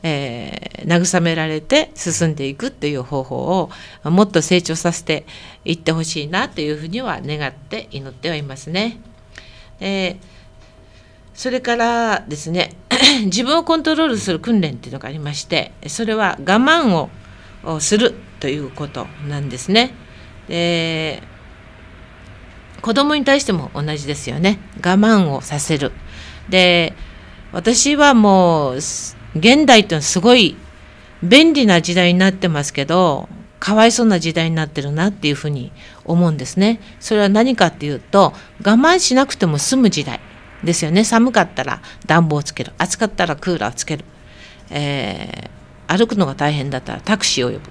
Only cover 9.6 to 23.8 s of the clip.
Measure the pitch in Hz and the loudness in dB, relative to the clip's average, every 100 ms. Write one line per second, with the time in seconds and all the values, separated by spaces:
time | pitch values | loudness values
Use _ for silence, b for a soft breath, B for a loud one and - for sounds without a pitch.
9.6 | B - 196 196 185 190 b b b b | B -12 -6 -4 -6 -8 b b b b
10.6 | b b b b b b b - 254 247 | b b b b b b b -10 -6 -4
11.6 | 247 233 233 233 226 208 - 147 160 175 | -2 -2 0 0 -2 -2 -4 -10 -6 -4
12.6 | - - - - 269 277 202 185 247 320 | -4 -6 -6 2 2 2 0 -2 0 0
13.6 | 330 320 311 311 320 220 185 160 - 220 | 0 0 0 0 0 -2 -4 -4 0 0
14.6 | 160 123 - 127 123 156 147 143 - 160 | 0 -6 -14 -14 -12 -10 -10 -10 -4 -4
15.6 | - - 151 - 226 220 196 - 139 208 | -4 -12 -12 -8 -4 0 -2 -2 0 2
16.6 | 269 330 269 170 - - B B B B | 4 4 2 0 -2 -10 B B B B
17.6 | - 160 147 214 240 - - - 143 147 | -10 -6 -2 0 0 -2 -20 -10 -6 -6
18.6 | 135 - 147 135 - - 147 143 143 123 | -10 -12 -12 -10 -12 -12 -10 -8 -8 -8
19.6 | - 214 254 B B B B B - 170 | 0 0 0 B B B B B -10 -4
20.6 | 170 170 165 160 156 - - - - - | -2 -2 -4 -6 -8 -10 -16 -20 -20 -20
21.6 | - - - - - - - - - - | -20 -20 -20 -20 -20 -20 -20 -20 -20 -20
22.6 | - - - 233 285 302 277 277 269 175 | -20 -10 -2 0 0 0 2 0 0 -4
23.6 | 131 143 | -4 -6